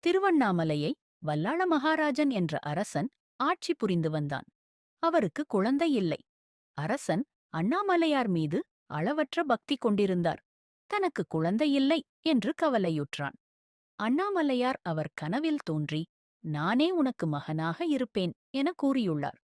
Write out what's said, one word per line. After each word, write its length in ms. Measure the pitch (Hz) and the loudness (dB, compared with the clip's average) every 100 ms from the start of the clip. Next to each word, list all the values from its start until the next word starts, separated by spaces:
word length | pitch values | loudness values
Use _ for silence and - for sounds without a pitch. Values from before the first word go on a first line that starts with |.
திருவண்ணாமலையை 880 | 339 370 392 330 226 175 165 151 147 294 _ _ 156 | 2 2 4 4 4 2 0 0 -2 -4 _ _ -4
வல்லாள 340 | 151 180 330 370 | -2 0 0 0
மகாராஜன் 640 | 311 294 311 302 269 294 | 2 2 0 0 2 0
என்ற 280 | 226 170 156 | 2 -2 -2
அரசன் 500 | - 151 208 147 - _ _ _ | -4 -4 -4 -4 -4 _ _ _
ஆட்சி 380 | 277 359 - | -2 -2 -4
புரிந்து 360 | 339 208 175 160 | -2 0 2 0
வந்தான். 360 | 156 143 139 - _ _ _ _ _ | -2 -4 -6 -10 _ _ _ _ _
அவருக்கு 460 | 330 330 202 - 302 | 2 2 2 -2 -2
குழந்தை 460 | 208 202 277 330 | 0 2 2 2
இல்லை. 260 | 262 180 147 _ _ _ _ _ | 2 0 -2 _ _ _ _ _
அரசன் 500 | - 147 254 - 170 277 _ _ | -8 -4 -4 -2 -2 -2 _ _
அண்ணாமலையார் 800 | 160 180 339 403 349 330 285 233 | -4 -2 0 2 2 4 2 2
மீது 300 | 170 156 185 370 _ _ | 0 0 -2 -6 _ _
அளவற்ற 580 | 147 180 302 294 - | -4 -2 0 -2 -2
பக்தி 320 | 320 226 - 285 | 0 0 0 -2
கொண்டிருந்தார். 680 | 233 202 202 180 170 156 _ _ _ _ _ | 0 2 2 2 0 -2 _ _ _ _ _
தனக்கு 380 | 415 370 - 170 | -2 -2 -2 -4
குழந்தை 480 | 160 160 214 302 | -2 0 2 2
இல்லை 300 | 277 269 320 - _ | 2 2 2 -2 _
என்று 340 | 320 277 202 330 | 0 2 0 0
கவலையுற்றான். 760 | 320 240 185 160 143 - 139 - _ _ _ _ _ _ | 0 2 2 0 -4 -6 -8 -8 _ _ _ _ _ _
அண்ணாமலையார் 800 | 214 277 392 381 294 254 247 269 | 0 0 0 0 0 2 0 -2
அவர் 280 | - 156 156 | -4 -4 -4
கனவில் 480 | - 151 226 320 294 | -6 -4 -2 -2 -2
தோன்றி, 400 | - 156 147 156 170 _ _ _ | -2 -2 -2 -4 -6 _ _ _
"நானே 460 | 156 151 165 240 320 | -6 -2 0 2 2
உனக்கு 360 | 359 262 247 165 | 2 0 0 -4
மகனாக 600 | 147 - 156 160 165 339 | -4 -4 -4 -4 -2 -2
இருப்பேன்" 460 | 277 247 - 180 - _ | -2 -2 -2 -4 -6 _
என 220 | 269 277 359 | -4 -2 0
கூறியுள்ளார். 560 | 277 269 208 151 139 - | 0 0 0 -2 -4 -8